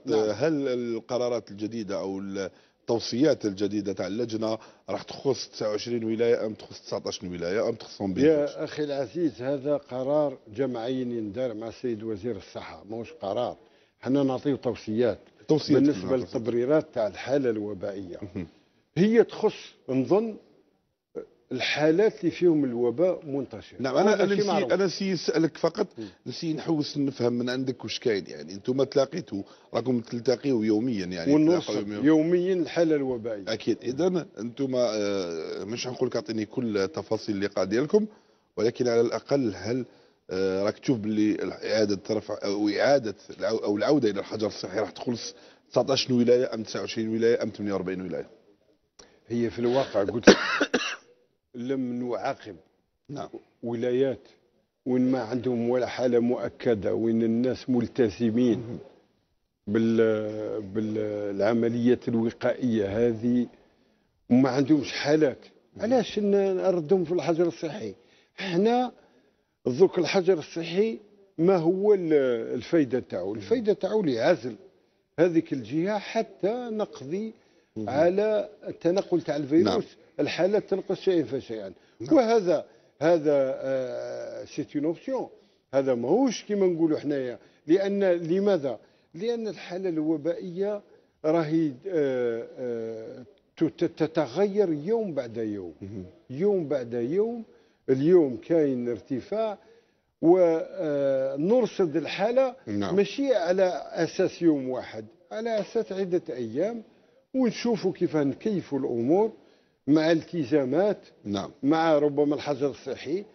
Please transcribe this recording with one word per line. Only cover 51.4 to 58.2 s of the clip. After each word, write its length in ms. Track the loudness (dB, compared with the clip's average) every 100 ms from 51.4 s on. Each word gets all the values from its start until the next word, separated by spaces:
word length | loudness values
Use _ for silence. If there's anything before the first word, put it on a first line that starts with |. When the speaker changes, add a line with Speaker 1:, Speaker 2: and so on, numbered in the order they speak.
| _
Speaker 1:
لم 540 | -10 -4 -4 -4 -4 -4
نعاقب 480 | -4 -4 -6 -10 -18 _ _ _ _ -14
Speaker 2:
نعم. 200 | -12 -10 -14 -18 _
Speaker 1:
ولايات 560 | -8 -2 0 2 0 -2 -10 _ _ _ _ _ -2
وين 240 | 2 2
ما 100 | 0
عندهم 480 | -2 -4 -2 0 0
ولا 160 | 0 0
حالة 320 | 0 2 4
مؤكدة، 760 | 2 0 -2 -4 0 0 0
وين 280 | 0 0 2
الناس 480 | 2 2 0 -2 0
ملتزمين 880 | 0 0 2 0 2